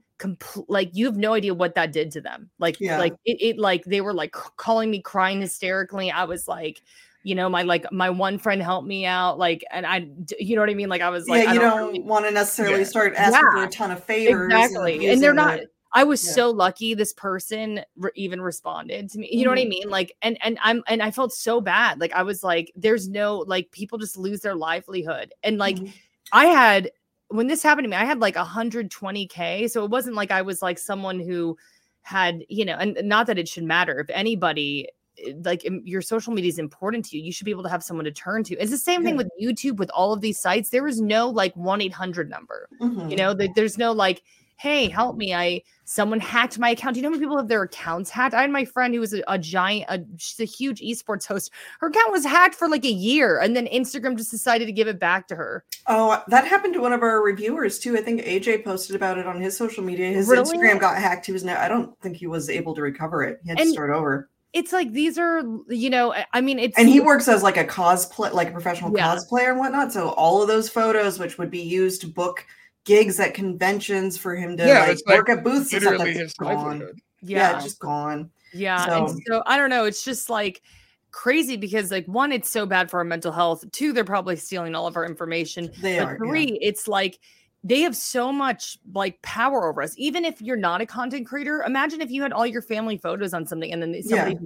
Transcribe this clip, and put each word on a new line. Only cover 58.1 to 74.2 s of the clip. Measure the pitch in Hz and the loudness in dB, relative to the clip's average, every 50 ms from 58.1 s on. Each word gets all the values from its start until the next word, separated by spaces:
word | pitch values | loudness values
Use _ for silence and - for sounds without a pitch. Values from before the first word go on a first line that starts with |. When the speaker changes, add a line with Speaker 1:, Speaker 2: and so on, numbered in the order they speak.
| 233 226 - | -2 -2 -2
Speaker 2:
A | - 180 196 | -2 -2 0
J | 196 240 220 214 | 0 2 0 0
posted | - 208 190 185 - - 196 | 0 -4 -6 -6 -6 -6 -4
about | 190 196 185 185 | -2 -2 -2 -2
it | 185 180 | -2 -4
on | 185 180 180 | -6 -6 -4
his | 185 190 190 | -4 -4 -4
social | - 233 220 220 - 190 | -4 -4 -6 -4 -6 -6
media. | 185 180 175 180 185 | -6 -4 -2 -2 0
His | 196 190 196 220 | 0 2 4 6
Speaker 1:
Really? | 254 247 254 311 330 | 6 6 6 4 2
Speaker 2:
Instagram | 349 339 339 - 190 | 4 4 4 4 6
got | 196 - - | 4 2 2
hacked. | 185 202 185 180 180 - | 2 0 0 0 -2 -4
He | - | -6
was | 190 185 180 | -6 -4 -4
no, | 180 180 | -4 -2
I | - - | 0 0
don't | 180 220 240 - - - _ | 0 0 0 -2 -4 -10 _
think | - 185 170 | -10 -10 -10
he | - 175 | -8 -8
was | 170 165 165 143 151 | -6 -6 -6 -4 -4
able | - 165 - 160 156 | -4 -4 -4 -6 -4
to | 151 147 | -4 -4
recover | 143 139 143 156 160 170 151 135 | -4 -4 -6 -6 -4 -2 -2 -2
it. | 135 - - - | -4 -6 -8 -8
He | 170 | -6
had | 165 | -2
to | - 320 | 2 2
Speaker 1:
And | 330 | 2
Speaker 2:
start | 311 160 147 143 | 2 0 0 0
over. | 294 311 311 285 269 277 277 _ _ _ _ _ - | 0 0 0 0 -2 -2 -4 _ _ _ _ _ -4
Speaker 1:
it's | 339 339 - - | -4 -2 0 0
like, | 370 339 233 214 | 0 0 0 0
these | 269 302 330 - | 0 0 0 0
are, | 330 349 339 330 320 285 233 220 220 - - | 0 0 0 0 0 -2 -4 -8 -8 -8 -6
you | 240 226 233 262 | -4 -2 0 0
know, | 254 247 240 233 - | 2 2 2 2 0
I, | 202 - - - | -2 -4 -2 0
I | 247 | 0
mean, | 254 269 269 247 | 2 2 0 0
it's | 226 247 - | 0 2 6
Speaker 2:
And | 226 233 | 8 10
he | 233 262 285 | 10 10 10
works | 285 302 285 - - | 10 8 8 6 8
as, | 262 226 202 | 6 6 6
like, | 196 196 180 | 6 4 4
a | 185 165 | 4 0
cosplay-, | - - 190 180 170 185 180 180 - - - 214 214 - | 0 0 2 4 6 6 4 2 -4 -4 -4 -4 -2 0
like, | 180 170 165 | 0 0 -2
a | |
professional | 170 175 165 180 175 - 180 165 208 | -2 -6 -4 -4 -4 -4 -2 0 0
Speaker 1:
Yeah. | 196 175 | 2 4
Speaker 2:
cosplayer | 160 175 180 - - 240 247 247 254 | 2 2 0 -2 -2 0 2 4 4
and | 254 254 | 2 2
whatnot. | 269 262 262 277 277 - | 0 0 0 0 0 0
So | - 196 208 - | 0 -2 -2 -2
all | - - 160 165 180 202 | 2 4 4 6 6 6
of | 208 | 4
those | 202 220 220 220 220 | 4 4 2 2 0
photos, | - 233 226 220 220 220 208 202 175 185 | 0 0 2 4 4 4 2 2 0 -2
which | 175 170 - - | -6 -8 -6 -6
would | 175 - | -8 -6
be | - 175 | -6 -6
used | 170 165 175 185 190 185 185 180 | -4 -2 0 2 2 2 0 -2
to | - | -8
book | 165 160 175 175 180 180 - - - - - - _ _ _ - | -8 -4 -4 -4 -4 -4 -6 -12 -16 -20 -20 -20 _ _ _ 4
gigs | - 208 208 220 196 185 - | 6 8 8 8 6 4 2
at | 190 - - | 0 0 0
conventions | - 190 190 180 175 180 190 202 202 202 - 202 190 185 190 180 | -2 -4 -4 -2 0 2 2 2 0 -2 -2 -2 0 0 -2 -4
for | - | -4